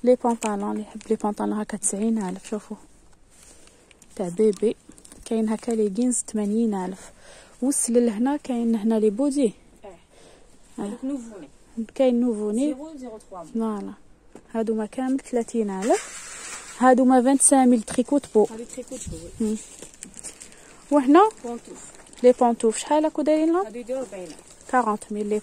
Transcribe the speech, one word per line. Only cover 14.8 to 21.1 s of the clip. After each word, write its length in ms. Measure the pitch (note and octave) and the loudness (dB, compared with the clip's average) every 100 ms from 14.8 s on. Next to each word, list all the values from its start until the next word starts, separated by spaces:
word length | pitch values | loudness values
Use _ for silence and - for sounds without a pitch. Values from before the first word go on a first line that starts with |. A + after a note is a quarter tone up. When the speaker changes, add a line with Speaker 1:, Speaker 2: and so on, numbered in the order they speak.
| G#3 | -4
Speaker 1:
كامل 340 | - C4 C4 | -6 -2 -4
ثلاثين 500 | - A#3+ A3+ A#3 G#3 | -2 -4 -2 -2 -2
ألف. 540 | F#3+ G#3 F#4+ - - - - - - - - | -2 0 0 -2 -16 -16 -16 -14 -16 -16 4
هادو 260 | B3+ B3+ B3+ | 6 6 6
ما 180 | C4 | 6
فانت 180 | A#3+ C#4 | 4 4
سان 280 | - C#4 B3+ | 6 6 6
ميل 120 | B3 | 4
تريكو 360 | - - B3 C#4 | 2 -4 0 0
طبو. 260 | - A3 | 2 2
Speaker 2:
هادي 220 | G#3 A3 A#3+ | 2 -2 -14
تريكو 320 | - A#3+ B3+ | -14 -14 -12
طبو. 200 | - D#3+ E3+ - | -12 -12 -14 -4
Speaker 1:
مم. 160 | A3 G#3+ - - - - - - - - - - - - - | -4 -4 -8 -20 -20 -20 -20 -18 -18 -18 -20 -20 -20 -20 0
وهنا 380 | D4 B3+ | 2 6